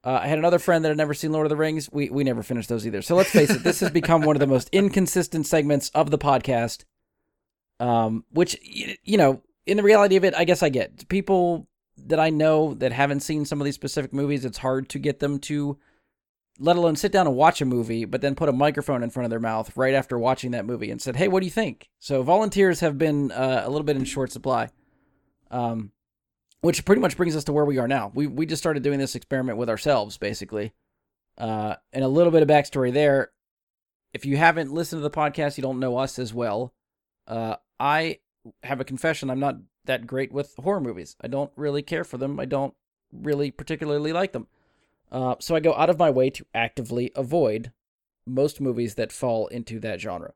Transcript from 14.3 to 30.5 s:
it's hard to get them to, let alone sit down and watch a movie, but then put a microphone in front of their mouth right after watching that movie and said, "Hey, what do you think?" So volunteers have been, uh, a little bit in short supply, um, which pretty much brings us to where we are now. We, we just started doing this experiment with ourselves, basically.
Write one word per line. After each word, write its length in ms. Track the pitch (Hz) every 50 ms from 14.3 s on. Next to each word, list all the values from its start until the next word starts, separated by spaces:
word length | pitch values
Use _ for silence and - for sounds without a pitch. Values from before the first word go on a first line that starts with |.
| 147 135 127
it's 120 | 123 -
hard 320 | - - 131 131 135 135 _
to 100 | - -
get 200 | 139 147 131 _
them 200 | 147 143 143 139
to, 360 | - - 147 147 143 143 139 _ _ _ _ _ _ _ _ _ _ _ _ _ _ _ _ _
let 160 | 135 165 175
alone 200 | 175 170 165 156
sit 160 | - - 196
down 160 | - 196 180
and 80 | 151 127
watch 260 | 123 151 165 175 -
a 40 | 143
movie, 400 | 127 123 120 113 113 117 113 113
but 160 | 95 - -
then 140 | 139 139 135
put 140 | - 165 147
a 40 | 127
microphone 500 | 127 143 151 143 147 139 - 139 120 117
in 60 | 117
front 160 | - 131 120
of 40 | 113
their 100 | 117 113
mouth 360 | 117 113 110 110 110 - -
right 180 | 123 131 131 135
after 240 | 135 131 - 131
watching 340 | 120 117 127 131 - - 123
that 140 | 120 120 98
movie 260 | 110 123 110 110 104
and 100 | - -
said, 140 | - 135 117
"Hey, 120 | 131 185
what 120 | 196 180 190
do 60 | 190
you 60 | 175
think?" 380 | - 226 220 160 - _ - _ _ _
So 240 | - - 143 131 127
volunteers 560 | 135 175 208 220 208 - 196 196 185 170 -
have 160 | 175 156 143
been, 340 | 135 160 156 147 143 143 131
uh, 320 | 87 123 131 131 131 117 -
a 40 | 120
little 160 | 139 151 151
bit 100 | 143 147
in 100 | 135 131
short 260 | 135 - 143 131 127
supply, 380 | - 123 - 131 127 117 113 117 _ _ _ _ _ _ _ _ _ _ _ _ _ _ _ _
um, 420 | 117 123 120 117 117 113 107 101 _ _ _ _ _ _ _ _ _ _ _ _ _ _
which 240 | - 170 165 - -
pretty 160 | - 202 254
much 160 | 247 170 -
brings 180 | - 180 170 156
us 80 | 156 139
to 80 | 160 143
where 120 | 147 147
we 120 | 143 139
are 100 | 131 120
now. 240 | 120 139 131 104 101 -
We, 140 | 135 147
we 180 | 147 123 131 165
just 160 | 156 160 143
started 220 | - 165 156 143 127
doing 160 | 143 143 139
this 160 | 135 127 -
experiment 420 | 123 - _ 139 131 131 127 110
with 120 | 107 120 117
ourselves, 480 | 110 101 - 151 139 117 104 104 -
basically. 560 | - 104 101 104 - 101 95